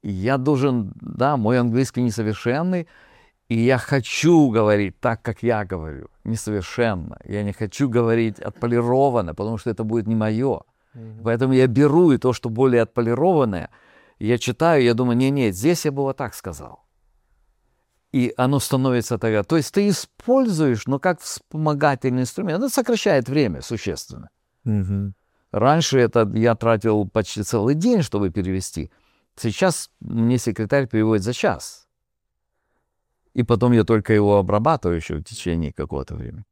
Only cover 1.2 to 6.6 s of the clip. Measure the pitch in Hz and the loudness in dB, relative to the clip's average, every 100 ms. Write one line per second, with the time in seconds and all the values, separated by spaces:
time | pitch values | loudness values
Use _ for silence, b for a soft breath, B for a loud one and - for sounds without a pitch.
1.2 | 131 143 107 127 120 117 131 - 123 107 | -2 0 0 2 2 0 -2 -2 -2 -2
2.2 | 110 101 120 131 180 180 165 b b b | -4 -4 -2 -2 -2 -4 -6 b b b
3.2 | b _ _ 113 117 131 - 139 117 - | b _ _ 0 2 2 2 -2 -2 0
4.2 | 156 170 143 110 107 104 101 - 123 113 | 4 6 6 4 4 2 0 -2 -4 -2
5.2 | - 107 117 110 98 92 78 67 - _ | -6 -4 0 0 -2 -8 -10 -12 -18 _
6.2 | - 110 - 104 | -8 -6 -4 -6